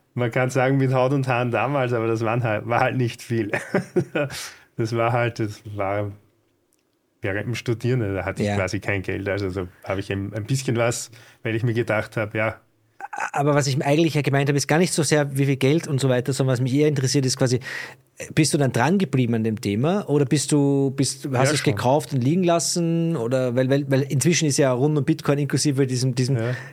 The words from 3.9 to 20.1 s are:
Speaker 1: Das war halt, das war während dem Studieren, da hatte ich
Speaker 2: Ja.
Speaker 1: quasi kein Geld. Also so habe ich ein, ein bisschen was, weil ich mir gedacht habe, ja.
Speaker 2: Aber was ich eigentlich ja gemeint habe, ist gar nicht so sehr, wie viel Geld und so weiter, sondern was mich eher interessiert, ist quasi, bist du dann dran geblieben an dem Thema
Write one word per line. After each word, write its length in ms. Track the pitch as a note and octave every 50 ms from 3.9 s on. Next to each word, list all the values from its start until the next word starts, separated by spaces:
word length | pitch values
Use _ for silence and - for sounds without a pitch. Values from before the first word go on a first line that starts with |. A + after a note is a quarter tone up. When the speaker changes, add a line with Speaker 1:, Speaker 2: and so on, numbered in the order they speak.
| - F#3 - - - D#3 D3 C#3 - - - - - - - _ _ -
Speaker 1:
Das 160 | A#2 G#2+ A#2
war 160 | A#2 A#2 A#2+
halt, 260 | B2 A#2+ A#2+ A2+ - -
das 240 | A2+ G#2 A2 - - G#2 G2+
war 380 | G2+ G2 F#2+ G2+ G#2 G#2 G2+ G2 - _ _ _ _ _ _ _ _ _ _ _ _ _ _ _ _ _ _ _ _
während 240 | - G2+ F#2+ G#2 G2+
dem 80 | B2 A2+
Studieren, 460 | - - B2 A2+ - - A#2 C3 B2
da 260 | G#2+ G2 G2 F#2 F2+
hatte 160 | G2 F#2 -
ich 60 | G#2 G#2
Speaker 2:
Ja. 80 | G2+
Speaker 1:
quasi 220 | G2+ F#2 F#2+ G#2+ F#2+
kein 220 | - G#2+ G2+ F#2+
Geld. 260 | F#2 - F#2+ F#2+ G2
Also 220 | G2+ F#2+ G2+ G2+ F#2
so 200 | F2+ G2 F2+ F2+ - _ -
habe 160 | - G2 G2
ich 120 | G2 -
ein, 220 | G2 G2 G2 G2+ G#2
ein 100 | A2 G#2+
bisschen 320 | - C3+ C3 C3 C3+ A2+
was, 340 | A#2 A#2 A#2+ - - - - - - - - - _
weil 120 | - A#2 A2
ich 80 | A2
mir 100 | A2+ A#2+
gedacht 460 | G#2+ A#2+ A2+ - G#2+ G#2+ G#2+ - - A#2
habe, 180 | G#2+ G#2 -
ja. 240 | A2 A2 A2 A2 - _ _ _ _ _ _ _ - - - - - - -
Speaker 2:
Aber 220 | - - C#3+ D3 C#3+
was 120 | D3 C3 C#3
ich 140 | B2+ C#3+
eigentlich 300 | - C#3+ D3 E3 E3+ D#3
ja 80 | C#3 D3
gemeint 300 | C3+ C#3+ C#3 C#3 C#3+ C#3+
habe, 80 | C#3+ C#3
ist 100 | - -
gar 80 | D3+ E3
nicht 140 | F#3 E3+
so 100 | - F3
sehr, 360 | D3 - D#3 D3 C#3+ C#3+ C3+ C3+
wie 80 | C#3
viel 100 | C#3 C3+
Geld 320 | C3 C3+ C3 D3+ E3 - -
und 100 | C#3+ B2
so 120 | C3+ C3
weiter, 240 | B2 B2 A#2+ C#3+ C3
sondern 180 | - C3+ C3
was 80 | C3 A#2
mich 140 | C3 B2 C3
eher 140 | C#3+ D3+ D#3
interessiert, 360 | D3 C3+ C3 B2+ D3 C#3+ C3
ist 140 | B2+ - -
quasi, 220 | C3+ A#2 B2+ B2+ - - - - - - - - _ _ _ - - - -
bist 180 | D3+ D#3+ -
du 60 | - C#3+
dann 120 | C#3 B2
dran 280 | - A2+ A#2+ D3+ G3 G3+
geblieben 360 | F#3+ - - C3 B2 A2+ A#2
an 100 | A2 A2
dem 180 | A2+ G#2+ G#2+
Thema 440 | - G#2 G2+ A2 C3+ E3 F#3+ G#3 - -